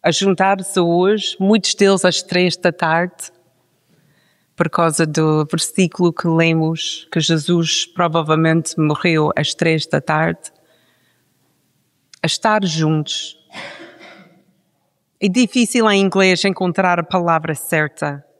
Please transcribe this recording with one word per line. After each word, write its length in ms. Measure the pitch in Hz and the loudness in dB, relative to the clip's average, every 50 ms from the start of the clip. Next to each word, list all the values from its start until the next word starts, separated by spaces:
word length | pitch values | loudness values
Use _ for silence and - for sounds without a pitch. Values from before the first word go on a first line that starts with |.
a 80 | - 160 | 0 -2
juntar-se 680 | 160 - 196 196 190 - 190 190 196 190 185 - - 190 | -2 0 0 0 0 2 2 2 2 0 -2 -2 -2 0
hoje, 560 | 175 170 170 175 180 196 214 214 196 - - - | 0 2 2 2 2 2 0 0 -2 -8 -6 -2
muitos 360 | 190 196 220 220 180 - - | 2 2 2 2 0 -2 -2
deles 320 | - 202 196 196 185 - | 2 2 2 4 4 2
às 160 | 180 170 - | 0 0 0
três 340 | - - 180 180 180 180 160 | -6 -4 -2 0 0 0 -2
da 160 | - - 190 | 0 -2 -2
tarde, 580 | 165 - 175 160 160 165 175 180 - _ - - _ _ _ _ _ _ _ _ _ _ _ _ _ _ _ _ _ _ _ _ _ _ _ _ _ | -2 0 -2 0 0 0 -2 -4 -6 _ -18 -18 _ _ _ _ _ _ _ _ _ _ _ _ _ _ _ _ _ _ _ _ _ _ _ _ _
por 140 | - 170 160 | -4 -4 -2
causa 340 | - - 170 165 151 - 165 | 0 0 0 2 2 2 0
do 380 | 156 147 165 156 156 156 156 151 | 0 2 0 2 2 2 2 0
versículo 680 | 147 - 170 - - - - 190 170 - - 180 170 | 0 -2 -4 -4 -4 0 0 0 0 0 0 0 0
que 160 | 160 - - | 0 0 -2
lemos, 800 | 170 165 165 165 165 160 160 160 160 165 160 - - - - - _ | 0 2 2 4 4 2 2 0 0 -2 -4 -6 -10 -10 -12 -14 _
que 80 | - 165 | -4 -2
Jesus 640 | 156 - 165 156 147 - 175 170 165 156 - - - | 0 0 0 0 0 0 0 0 0 0 -2 -4 -4
provavelmente 960 | - _ - 175 170 156 165 156 151 156 156 160 160 160 165 156 - - - | -6 _ -2 -2 0 0 -2 0 0 2 2 4 2 2 0 0 -2 -2 -2
morreu 500 | 156 151 151 - - 180 165 156 151 151 - | 0 0 0 0 0 0 2 2 0 0 0
às 160 | - 151 - | -2 -2 -4
três 340 | - - 170 165 160 156 151 | -4 -2 0 0 0 0 -2
da 140 | - - 143 | -2 -4 -4
tarde. 500 | - - 156 156 160 165 170 - - - _ _ _ _ _ _ _ _ _ _ _ _ _ _ _ _ _ _ _ _ _ _ _ _ _ _ _ _ _ _ _ _ - _ | -2 -2 -2 0 0 -2 -4 -6 -10 -20 _ _ _ _ _ _ _ _ _ _ _ _ _ _ _ _ _ _ _ _ _ _ _ _ _ _ _ _ _ _ _ _ -14 _
A 40 | - | -6
estar 380 | 160 - - - 226 214 214 196 | -6 -6 -2 0 0 0 0 0
juntos. 760 | 180 151 160 160 156 160 156 147 - - - - - - _ _ _ - - - - - - - - - - - - - - - - _ _ _ _ _ _ _ _ _ _ _ _ _ _ _ _ _ _ | -2 -2 0 0 0 0 0 -2 -4 -8 -8 -10 -12 -16 _ _ _ -20 -18 -18 -16 -18 -20 -20 -20 -20 -20 -20 -20 -20 -20 -20 -20 _ _ _ _ _ _ _ _ _ _ _ _ _ _ _ _ _ _
É 80 | - 202 | -2 0
difícil 600 | 180 247 254 196 - 254 233 - - 247 226 220 | 2 2 0 2 2 0 0 2 2 2 2 4
em 100 | 202 196 | 4 2
inglês 420 | 196 190 165 190 190 190 185 165 - | 2 2 2 2 4 4 2 2 0
encontrar 520 | 196 185 - 185 180 170 - 190 180 175 170 | -2 -2 0 -2 -2 0 0 0 0 0 0
a 60 | 165 | -2
palavra 500 | - - 180 170 170 165 160 156 160 156 | -2 -2 -2 0 2 0 0 0 -4 -8
certa. 680 | - - - - 160 151 147 _ - 151 147 143 143 - _ _ _ | -8 -6 -2 -2 0 -2 -2 _ -6 -6 -6 -6 -8 -14 _ _ _